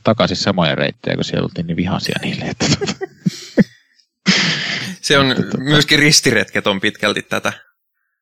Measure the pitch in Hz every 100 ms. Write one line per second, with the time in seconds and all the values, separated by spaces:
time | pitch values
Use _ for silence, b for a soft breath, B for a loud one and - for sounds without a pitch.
0 | - 107 90 90 - 90 78 67 71 -
1 | - 85 - 90 87 - 85 85 90 82
2 | - - - - - - - - 403 -
3 | 370 - - - - - - - _ _
4 | _ _ - B 165 B B B B 185
5 | - 143 135 123 - 104 131 151 147 151
6 | 147 151 139 113 95 104 101 95 107 -
7 | 104 - - 104 107 - - _ _ _
8 | _ _